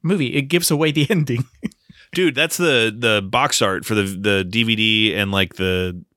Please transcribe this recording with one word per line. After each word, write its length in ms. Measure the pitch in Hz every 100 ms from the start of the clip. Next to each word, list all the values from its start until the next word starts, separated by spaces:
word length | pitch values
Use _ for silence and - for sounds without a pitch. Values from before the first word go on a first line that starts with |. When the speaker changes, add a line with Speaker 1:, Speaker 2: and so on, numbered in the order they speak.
Speaker 1:
movie, 320 | 160 190 131
it 80 | 147
gives 280 | 139 170 170
away 220 | 147 156
the 140 | 147 147
<laughs> 40 |
ending. 360 | 196 147 120 - _ - - _ - -
Speaker 2:
Dude, 220 | - 180
that's 240 | 131 160 -
the, 360 | 175 127 113
the 320 | 107 117 107 98
box 360 | 127 143 -
art 240 | 107 92 -
for 80 |
the, 80 | 107
the 420 | 98 95 104 98
D 180 | 92 110
V 140 | 113 110
D 380 | 110 107 107
and, 180 | 98 101
like, 220 | 98 92
the 500 | - 92 92 90 90 -